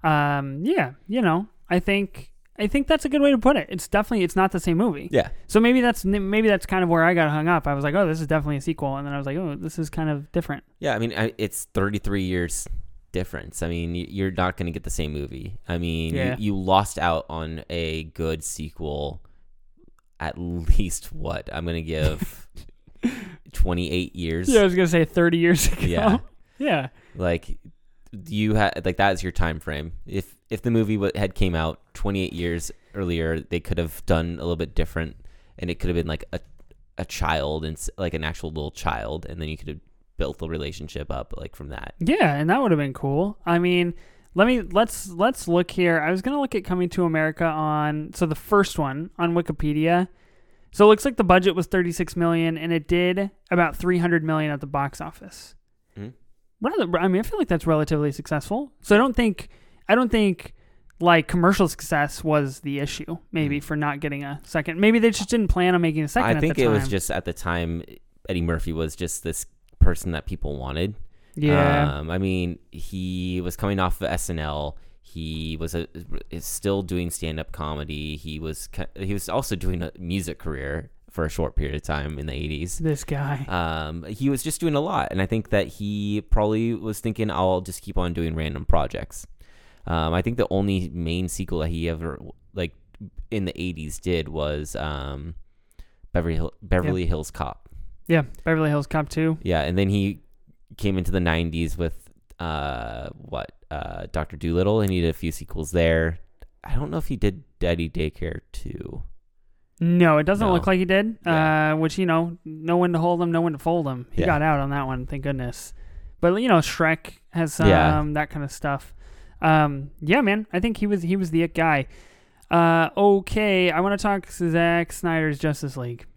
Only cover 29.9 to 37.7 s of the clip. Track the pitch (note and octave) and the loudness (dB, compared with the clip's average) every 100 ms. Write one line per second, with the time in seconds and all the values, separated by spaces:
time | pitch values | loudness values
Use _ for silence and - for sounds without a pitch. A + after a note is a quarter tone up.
29.9 | - - G2 - - _ A2+ A#2+ A2+ G#2 | -12 -6 -6 -6 -16 _ -4 0 2 2
30.9 | G#2+ G2 - G2 - F#2+ E2 D#2+ - _ | 2 0 0 -4 2 2 2 -2 -4 _
31.9 | - G2+ G2 F#2 E2+ F2 E2+ D#2+ - _ | -4 -2 0 -2 -4 -2 -2 -6 -12 _
32.9 | G2+ F2+ E2 D#2+ D#2+ - F2 - - E2 | -6 -2 0 0 -2 -4 -6 -2 -2 -2
33.9 | - - E2 E2+ E2+ E2+ E2 E2 - E2 | -6 0 2 2 -4 -4 -4 -2 0 0
34.9 | - D#2+ - - - - - F2 E2+ F2+ | -2 -6 -10 -20 -20 -20 -10 -8 -4 -2
35.9 | E2+ D#2+ D#2 - F2 - - - - - | 0 -2 -6 -6 -10 -10 -20 -20 -20 -18
36.9 | - F2+ - D#2 D#2+ C#2+ D#2 D#2 | -12 -10 -4 -2 0 0 -4 -4